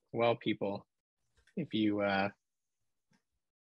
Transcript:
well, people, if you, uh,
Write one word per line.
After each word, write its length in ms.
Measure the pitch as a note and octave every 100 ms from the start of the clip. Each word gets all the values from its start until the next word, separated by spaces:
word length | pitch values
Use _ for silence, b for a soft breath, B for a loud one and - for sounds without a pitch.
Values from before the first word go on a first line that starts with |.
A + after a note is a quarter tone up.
| _
well, 220 | A#2 A#2
people, 500 | A2+ A#2 G2+ G2+ G2+ - _ _ _ _ _ _ -
if 160 | D3
you, 280 | A2 G#2+ G#2
uh, 300 | G2+ G2 G2+ - _ _ _ _ _ _ _ _ _ _ _ _ _